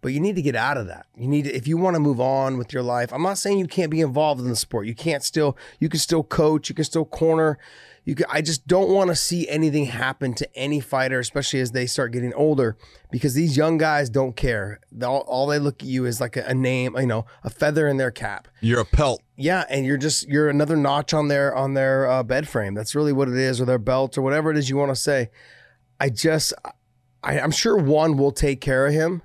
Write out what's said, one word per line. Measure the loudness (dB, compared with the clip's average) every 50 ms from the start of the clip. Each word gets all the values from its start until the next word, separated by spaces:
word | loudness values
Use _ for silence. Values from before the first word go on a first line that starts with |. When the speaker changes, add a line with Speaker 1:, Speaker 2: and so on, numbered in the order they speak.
| -4
Speaker 1:
but | -4 -2
you | 0
need | 0 0 0
to | 0 0
get | 0 0
out | 0 -2 -2 -2
of | -2 -4 -8
that. | -10 -14 -18 _ _
You | -8 -4 0
need | 0 0 0
to, | -2 -6
if | -6 -2
you | -2 0 0
wanna | 2 2 2 2
move | 2 2 2 2
on | 0 0 2 0 0 0 -2 -4
with | -6 -6 -6
your | -4 -2
life, | -2 -2 -2 -2 -4 -2
I'm | -2 -2
not | -2 -2 -2
saying | -2 0 0 0
you | 0
can't | 0 -2 -2 -2 0
be | 2 0 0
involved | 2 2 2 2 2 2 0
in | -2 -2
the | -2
sport. | -2 -4 -4 -4 -6 -4
You | -4 -8
can't | -6 -2 -2 -2 -2 -4
still, | -4 0 0 0 0 0 -4 -10 -20 -4 _
you | -2 -2
can | 0 -2
still | 0 2 0 0 0
coach, | 0 0 2 4 4 4 2 -2 -4
you | -4
can | -4 -4
still | -2 0 -2 -4
corner. | -4 -2 0 2 2 4 4 2 2 0 -2 -8 -20 -20 -20 -20 -20 -20 _ _
You | -6 -2
can, | -2 -2 -2
I | 0 -2 -2
just | -2 -4 -6 _
don't | 2 2 4 4 4
wanna | 4 4 4 2 2
see | 0 -2 -2 -2 -2 -2 -2
anything | 0 0 0 2 2 0 -2
happen | -2 -4 -4 -4 -4 -4 _ -4 -4 -4
to | -4 -8 -8 _
any | -8 -4 -2 -2 -4
fighter, | -4 -2 -2 -2 0 0 0 -2
especially | -4 -4 -6 -4 -4 -2 -2 -2
as | -2 -2
they | -2 -4 -4
start | -2 -2 -2 -2 -2 -2
getting | -4 -4 -4 0
older, | 2 2 2 4 2 2 0 -2 _ -14 -20 -20 -20 _ -8 -6
because | -2 -2 0 0
these | 2 0 2 2
young | 2 2 2 2 2
guys | 2 2 2 0 -2 0
don't | 0 0 0 0 -2
care. | -2 -2 0 0 -2 -4 -6 -10 -14 _ _
They | -10 -6 -4
all, | -2 -2 -2
all | -2 -2 0 0 0
they | 2 2 0
look | 0 -2 -4 _ -8
at | -4
you | -2 -2 -2
is | -2 -2 -4
like | -4 -4 -4
a, | -6 -4
a | -2 -2
name, | 0 0 0 0 0 -2 -2 -2 -2
you | -2
know, | 0 0 -2 -4 -8 -14 _ -12
a | -12
feather | -4 -2 0 0 2 2 2 2
in | 2
their | 0 -2 -2
cap. | -4 -6 -8 -8 -8 -10 _ -18 _ _
Speaker 2:
You're | 0 2 2 2
a | 2
pelt. | 2 2 2 2 2 0 -4 _ _ _
Speaker 1:
Yeah, | -4 -2 0 0 0 -2 -2
and | -2 -2 0
you're | 0 0 0
just, | 0 -2 -2 -2 -2 0
you're | 0 2 2 2
another | 4 2 2 2 2
notch | 2 2 2 0 0 0 0 0
on | 0 2 2
their, | 2 2 2 2 0
on | 0 -2 0 0
their, | 2 2 2 2 2 2 2
uh, | 2 0 0
bed | 0 0 -2 -2 -2
frame. | -2 -2 -2 -2 -4
That's | -6 -6 -4 -2
really | 0 2 2 2
what | 2 0 0
it | 0
is, | 0 0 0 0 0
or | 0
their | 2 0 0
belt, | 0 0 0 0 0 -2 -2 -2
or | 0
whatever | 0 0 0 0 2
it | 0 0
is | 0 0
you | 0
wanna | 0 0 0 0
say. | -2 0 0 0 0 0 -2 _ -20 -20 -20 -20 -20 -20 -20 _ _ _ _ _ _
I | -2 -2
just, | -2 0 2 2 2 2 0 -2 -6 -6 _ -16 -16 _ _ _ _ _ _ _ _ _ -6
I, | -2 -2 0
I'm | 0 0 0
sure | 0 2 2 4
one | 4 4 4 4 4 4 4 4
will | 4 2 2 2
take | 2 0 0 0 -2
care | -2 0 2 2 2
of | 2 2
him | 2 0 0 -2 -6 -10